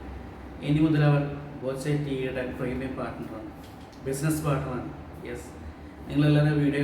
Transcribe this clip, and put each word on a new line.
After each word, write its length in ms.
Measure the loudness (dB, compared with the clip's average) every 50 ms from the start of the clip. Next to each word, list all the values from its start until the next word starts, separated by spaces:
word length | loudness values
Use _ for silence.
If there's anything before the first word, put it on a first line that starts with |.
| -12 -12 -12 -12 -12 -14 -14 -14 -14 -14 -12 -4 0 2
ഇനി 120 | 4 6 6
മുതൽ 160 | 6 6 6 6 8
അവൾ 140 | 6 6 4 0 -4 -8 -10 -12 -10 -6
ബോച്ചെ 300 | -4 -4 -4 -2 0 0 0 0 0
ടി 100 | -2 -2 -2
വിയുടെ 240 | -2 -2 -2 -4 -4 -4 -4 -4
പ്രീമിയം 340 | -4 -4 -4 -4 -4 -6 -6 -6
പാർട്ണറാണ്, 520 | -6 -6 -6 -8 -10 -10 -10 -10 -12 -12 -12 -14 -14 -16 -16 -16 -16 -16 -14 -8 -6
ബിസിനസ് 340 | -4 -2 0 2 2 2 2 2
പാർട്ണറാണ്. 420 | 0 0 0 0 -4 -6 -6 -6 -8 -10 -12 -14 -14 -14 -12 -10 -10
യെസ്, 200 | -10 -10 -10 -12 -14 -14 -14 -14 -14 -14 -16 -16 -16 -14 -8 -2
നിങ്ങളെല്ലാവരും 500 | 2 4 6 8 8 8 6 6 6 4 4
വീഡിയോ 160 | 4 4 4